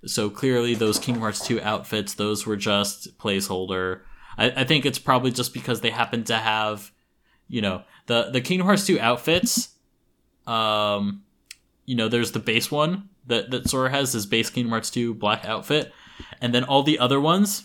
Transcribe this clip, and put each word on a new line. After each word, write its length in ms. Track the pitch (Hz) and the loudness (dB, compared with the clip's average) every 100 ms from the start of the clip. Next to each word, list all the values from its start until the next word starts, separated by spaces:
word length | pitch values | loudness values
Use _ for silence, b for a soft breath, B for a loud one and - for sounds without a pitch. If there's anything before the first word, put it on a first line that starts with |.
| - | -6
So 240 | - 107 | -2 -2
clearly 440 | 101 135 123 120 | -2 0 2 2
those 240 | 117 110 104 | 2 2 0
Kingdom 220 | - 120 | 0 -2
Hearts 260 | 110 101 - | -2 -4 -2
two 140 | 117 | -2
outfits, 540 | 107 107 101 107 101 | 0 -4 -2 -4 -4
those 320 | - 104 104 110 | -4 -2 -2 -2
were 100 | 104 | -4
just 640 | 104 101 101 - - _ | 0 0 0 -4 -14 _
placeholder. 800 | 110 98 98 92 92 92 92 92 B B B B | -2 -2 -2 -4 -4 -2 -4 -6 B B B B
I, 120 | 117 | 0
I 140 | 127 | 0
think 220 | 131 156 139 | 2 2 2
it's 120 | 127 | -2
probably 340 | - 127 131 | 2 2 2
just 200 | 123 120 | 0 -4
because 300 | 123 113 113 | -4 -4 -2
they 80 | 117 | -2
happen 340 | 110 117 117 | 0 -2 -2
to 140 | 113 113 | -2 0
have, 540 | 113 110 107 104 - _ _ _ _ _ _ | 2 2 0 -4 -10 _ _ _ _ _ _
you 120 | 123 | -2
know, 220 | 101 92 - b - | -2 -2 -8 b 0
the, 240 | 117 117 | 0 2
the 80 | 127 | -2
Kingdom 260 | 123 185 185 | 0 0 4
Hearts 200 | 202 - | 2 4
two 120 | 156 | 2
outfits. 720 | 113 123 - 170 240 - - _ _ _ _ _ _ _ - | 4 2 2 2 2 -2 -4 _ _ _ _ _ _ _ -4
Um, 760 | 113 110 107 104 104 101 101 - _ _ - _ _ | 0 2 2 2 2 -2 -4 -14 _ _ -20 _ _
you 100 | - | -4
know, 140 | 123 113 | 0 2
there's 240 | 120 113 | 2 0
the 60 | 113 | -2
base 320 | 110 113 - | 0 0 0
one 400 | 147 151 190 - _ 123 | 0 0 -2 -8 _ -2
that, 240 | 117 - | -2 -2
that 180 | 127 - | -4 -2
Sora 220 | 135 131 | 0 0
has, 240 | 139 135 | 0 0
his 100 | 123 | -2
base 240 | 101 113 113 | 0 0 0
Kingdom 220 | - 120 | -2 -2
Hearts 180 | 113 - | -2 -2
two 240 | - 120 | -2 -2
black 320 | 107 104 110 | 0 0 0
outfit. 480 | - 110 - 147 - B B B B B | -2 -6 0 -2 -2 B B B B B
And 140 | 120 | 0
then 80 | 120 | 0
all 200 | 127 139 | 4 4
the 140 | 139 151 | 4 2
other 200 | 123 139 | 4 4
ones 440 | 147 180 202 - | 4 4 2 0